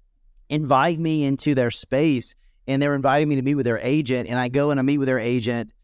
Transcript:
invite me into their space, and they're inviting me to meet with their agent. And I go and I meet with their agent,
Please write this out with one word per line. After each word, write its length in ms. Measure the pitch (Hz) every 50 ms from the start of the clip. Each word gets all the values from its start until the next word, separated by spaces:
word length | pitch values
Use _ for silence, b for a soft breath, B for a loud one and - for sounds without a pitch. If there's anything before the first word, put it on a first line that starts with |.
| _ _ _ _ _ _ _ - _ -
invite 500 | 143 151 156 135 139 131 143 175 170 156
me 260 | 165 160 156 151 143
into 300 | 139 139 135 - 147 143
their 160 | 131 123 117
space, 640 | - - - - 131 135 156 160 139 120 - - - _ _ _ _ _ -
and 160 | - 135 135
they're 140 | 143 143 143
inviting 320 | 139 135 135 135 147 156 151
me 80 | 147
to 60 | 131
meet 120 | 127 139 147
with 120 | 143 123
their 120 | 120 113 107
agent. 500 | - 123 143 156 147 120 127 123 104 98
And 100 | 120 127
I 80 | 123 123
go 220 | 127 143 143 151
and 100 | 143 135
I 20 |
meet 160 | 127 139 147 143
with 80 | 135
their 120 | 131 127 120
agent, 500 | 110 120 123 127 107 120 120 117 113 110 _ _